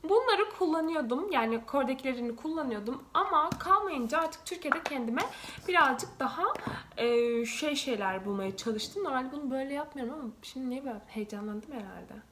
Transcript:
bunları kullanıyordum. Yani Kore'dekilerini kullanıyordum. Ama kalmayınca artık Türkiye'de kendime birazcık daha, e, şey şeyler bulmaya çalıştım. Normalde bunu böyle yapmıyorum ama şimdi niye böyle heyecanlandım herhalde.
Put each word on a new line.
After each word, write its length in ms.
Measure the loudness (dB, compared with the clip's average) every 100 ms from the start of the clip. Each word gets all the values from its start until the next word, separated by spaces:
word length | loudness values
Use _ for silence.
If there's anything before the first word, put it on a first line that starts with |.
bunları 480 | 6 4 6 4 2 2
kullanıyordum. 720 | 2 2 2 0 0 0 2
Yani 340 | 2 2 0 0
Kore'dekilerini 720 | 0 2 0 -2 -2 -4 -4
kullanıyordum. 680 | -4 -4 -2 -4 -4 -8 -2
Ama 360 | 0 4 4 2
kalmayınca 680 | 0 4 4 4 -2 0 2
artık 280 | 0 -4 -10
Türkiye'de 360 | -6 0 2
kendime 400 | 2 -2 -2 0 -2 -4 -12 -10 2
birazcık 520 | 6 6 4 -2 -4
daha, 240 | -4 0 0 0 -4 -8 -10 0
e, 480 | 4 4 4 2
şey 320 | 0 0 0 0
şeyler 480 | 0 0 0 -2
bulmaya 320 | -2 -2 -2 -2
çalıştım. 480 | -2 -2 -4 -4
Normalde 280 | 0 0 -2
bunu 180 | -4 -2
böyle 240 | -2 -2
yapmıyorum 400 | -4 -6 -6 -6
ama 160 | -6 -10 -10
şimdi 280 | -14 -8 -6
niye 140 | -4
böyle 160 | -6 -8 -8
heyecanlandım 680 | -8 -6 -6 -6 -8 -8
herhalde. 400 | -10 -10 -12 -14 -16 -18